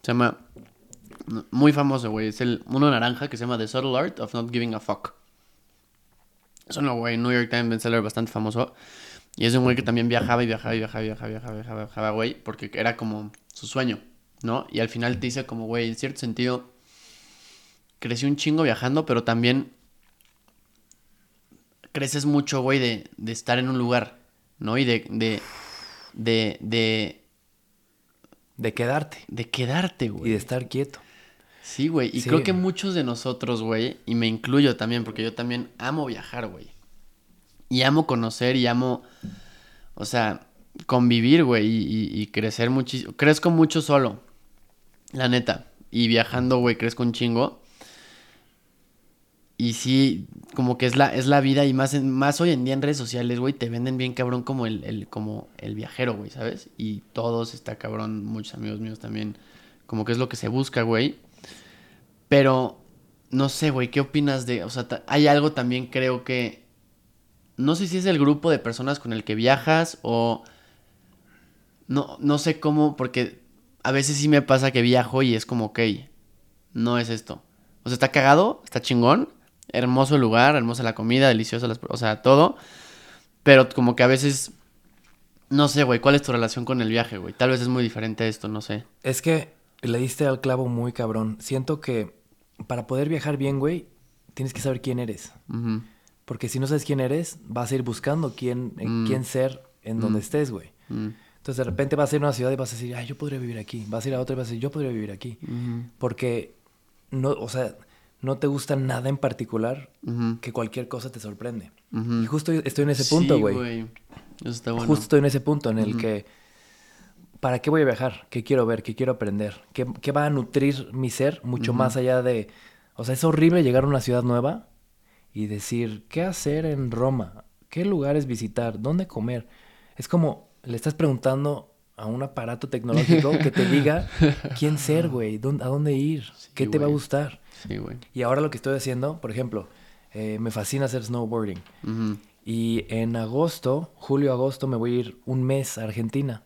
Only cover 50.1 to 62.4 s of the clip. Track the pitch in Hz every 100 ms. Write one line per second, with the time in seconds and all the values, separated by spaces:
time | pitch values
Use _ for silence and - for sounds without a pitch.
50.1 | 90 - - - - 123 123 127 127 139
51.1 | 117 131 143 135 135 139 131 135 143 135
52.1 | 131 139 143 175 139 123 135 143 143 117
53.1 | 123 120 120 127 143 120 117 127 131 127
54.1 | 123 127 123 123 135 113 104 - 110 -
55.1 | 107 107 104 - - 104 107 110 - 123
56.1 | 104 101 127 117 - - - 110 101 _
57.1 | - 117 117 117 117 - 110 110 110 110
58.1 | 110 104 110 104 123 107 107 110 110 113
59.1 | 107 107 - - - - _ - 110 107
60.1 | 117 127 123 110 123 135 127 113 113 139
61.1 | - _ _ - - - - - _ _
62.1 | _ _ 139